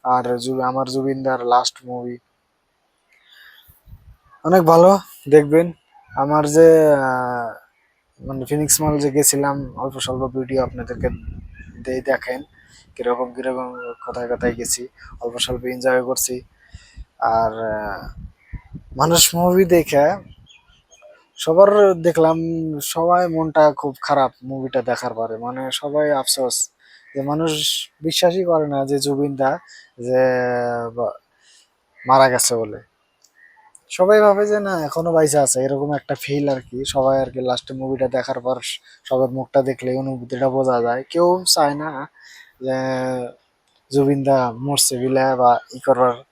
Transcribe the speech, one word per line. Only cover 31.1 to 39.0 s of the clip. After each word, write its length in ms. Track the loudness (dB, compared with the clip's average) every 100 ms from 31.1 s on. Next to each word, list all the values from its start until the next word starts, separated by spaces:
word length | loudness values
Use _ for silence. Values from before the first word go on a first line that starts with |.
| -6 _ _ _ _ _ _ _ _ 2
মারা 220 | 4 6
গেছে 280 | 4 0 -2
বলে। 220 | -4 -8 _ _ _ _ _ _ _ _ _ _ _
সবাই 300 | 0 4 6
ভাবে 260 | 6 4 2
যে 140 | 0
না, 240 | -2 -4
এখনো 280 | -4 -4 0
বাইসা 300 | 2 4 4
আছে, 180 | 2 0
এরকম 340 | -2 -2 -4
একটা 200 | -6 -6 -10
ফিল 280 | -6 -4 -2
আর 120 | -4
কি। 240 | -6 -10 -6
সবাই 340 | 0 2 2
আর 100 | -2
কি 100 | -4
লাস্টে 340 | -4 -4 -6
মুভিটা 340 | -10 -8 -4 -2
দেখার 320 | -4 -4 -6
পর 200 | -4 -6
স-, 160 | -8 -12 _ _